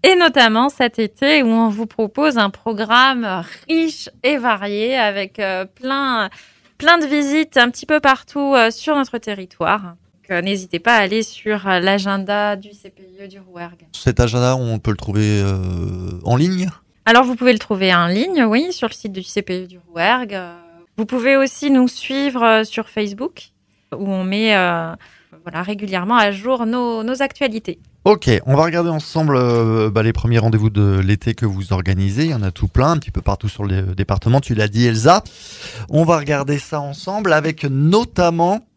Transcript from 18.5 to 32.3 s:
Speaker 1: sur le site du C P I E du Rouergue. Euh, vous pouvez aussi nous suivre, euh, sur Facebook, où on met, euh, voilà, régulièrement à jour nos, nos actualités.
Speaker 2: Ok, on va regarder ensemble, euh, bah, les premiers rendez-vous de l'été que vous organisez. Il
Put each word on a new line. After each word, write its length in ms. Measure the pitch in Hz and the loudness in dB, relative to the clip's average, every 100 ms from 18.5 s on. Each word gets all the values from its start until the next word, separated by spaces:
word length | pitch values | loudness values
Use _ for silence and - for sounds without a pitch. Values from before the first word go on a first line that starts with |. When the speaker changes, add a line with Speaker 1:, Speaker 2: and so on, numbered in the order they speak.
| 226 349 | 2 -2
Speaker 1:
sur 140 | 349 226 | -4 -8
le 60 | - | -8
site 160 | 214 | -12
du 100 | 190 | -10
C 220 | 185 - | -8 -8
P 160 | 202 180 | -6 -8
I 40 | 185 | -8
E 20 | |
du 120 | 180 170 | -18 _
Rouergue. 420 | 165 180 254 233 | -2 0 0 -2
Euh, 220 | 196 180 175 170 170 _ - | -10 -12 -16 -20 -20 _ -8
vous 80 | 220 | -4
pouvez 320 | 254 240 269 | 0 2 4
aussi 320 | 269 - 285 | 2 -2 0
nous 180 | 269 254 | 2 2
suivre, 540 | - - 269 285 254 | -2 -6 -2 -2 0
euh, 220 | 233 220 | 2 2
sur 260 | 220 - 220 | 0 -6 -6
Facebook, 600 | - 208 202 269 - - _ _ _ _ - | -6 -6 -6 -10 -10 -20 _ _ _ _ -8
où 160 | 196 | -4
on 120 | 190 | -4
met, 320 | 185 202 220 202 | -2 -2 2 2
euh, 360 | 180 170 165 170 - _ _ 156 | 2 -2 -6 -12 -20 _ _ -20
voilà, 200 | 165 165 | -12 -8
régulièrement 540 | 180 208 202 190 180 240 | -6 -8 -6 -4 0 2
à 140 | 208 | 2
jour 340 | 196 220 254 226 | 0 -4 -2 -2
nos, 360 | 247 240 226 | -2 -4 -4
nos 200 | 220 254 | -6 -2
actualités. 580 | 277 - 277 220 - 165 _ _ | -4 -2 -4 -4 -10 -14 _ _
Speaker 2:
Ok, 260 | 190 214 - 110 - | 2 2 4 2 4
on 100 | 139 | 4
va 100 | 165 | 4
regarder 240 | 170 170 | 2 0
ensemble, 460 | 156 - 160 156 135 | -2 -4 -2 2 2
euh, 520 | 123 117 113 110 107 | 2 2 2 2 2
bah, 140 | 104 | 2
les 80 | 110 | 0
premiers 260 | - 120 117 | 0 2 2
rendez-vous 320 | 110 110 107 | 4 2 2
de 300 | 101 101 95 | 2 2 2
l'été 340 | 95 104 - | 2 0 0
que 120 | 110 110 | -2 -2
vous 260 | 95 92 | -4 -2
organisez. 540 | 95 90 95 98 104 | -2 0 0 0 0
Il 60 | 160 | -2